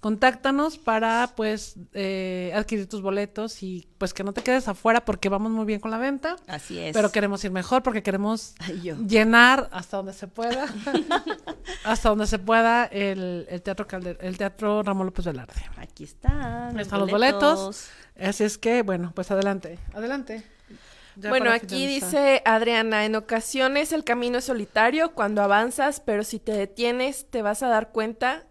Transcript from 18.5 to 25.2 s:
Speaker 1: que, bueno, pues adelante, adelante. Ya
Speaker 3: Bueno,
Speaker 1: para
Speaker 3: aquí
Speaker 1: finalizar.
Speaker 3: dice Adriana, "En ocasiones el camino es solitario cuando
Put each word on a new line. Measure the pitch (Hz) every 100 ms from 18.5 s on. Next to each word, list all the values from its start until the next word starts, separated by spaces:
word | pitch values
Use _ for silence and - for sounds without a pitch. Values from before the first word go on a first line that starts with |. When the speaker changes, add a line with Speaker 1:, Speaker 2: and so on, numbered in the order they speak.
| -
Speaker 1:
que, | 226 240
bueno, | 208 180 175
pues | 170 185
adelante, | 196 202 196 175 170 -
adelante. | 208 233 277 - 220 220 - _ 214 - - -
Ya | - 208
Speaker 3:
Bueno, | 262
Speaker 1:
para | 233 226
Speaker 3:
aquí | 190
Speaker 1:
finalizar. | 262 269 277 277
Speaker 3:
dice | 285 277 262 220
Adriana, | 220 233 233 226 220
"En | 214 220
ocasiones | 214 226 220 269 262 277 302
el | 320
camino | 302 240 247 247
es | 254
solitario | 240 202 214 226 302 330
cuando | 330